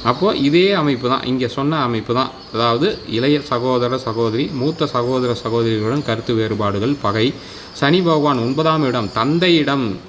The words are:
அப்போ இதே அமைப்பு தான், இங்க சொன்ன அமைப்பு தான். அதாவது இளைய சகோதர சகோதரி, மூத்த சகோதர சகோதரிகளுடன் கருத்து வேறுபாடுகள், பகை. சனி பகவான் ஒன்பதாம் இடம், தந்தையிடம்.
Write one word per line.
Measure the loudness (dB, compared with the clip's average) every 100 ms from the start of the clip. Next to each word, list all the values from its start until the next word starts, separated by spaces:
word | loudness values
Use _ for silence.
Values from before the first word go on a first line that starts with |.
அப்போ | -2 0 0 2
இதே | 2 4 4
அமைப்பு | 2 0 0 0
தான், | -2
இங்க | -2 -2 -2
சொன்ன | -2 -2 0
அமைப்பு | 0 -2 -2
தான். | -2 -2 -6 -8
அதாவது | 0 2 2 0 -2 -6
இளைய | -2 2 2
சகோதர | 0 -2 0 0 0 -2
சகோதரி, | -4 -2 0 0 -2
மூத்த | -2 -2 -2 -2
சகோதர | 0 0 0 0 -2
சகோதரிகளுடன் | -2 0 0 0 0 -2
கருத்து | -2 -4 -2
வேறுபாடுகள், | 0 0 0 0 0 -2 -2
பகை. | -2 0 0 -2 -12 -18 -18
சனி | -2 2 4
பகவான் | 4 2 2 2
ஒன்பதாம் | 0 0 2 2 2
இடம், | 0 -2
தந்தையிடம். | -2 0 2 4 4 4 0 0 -4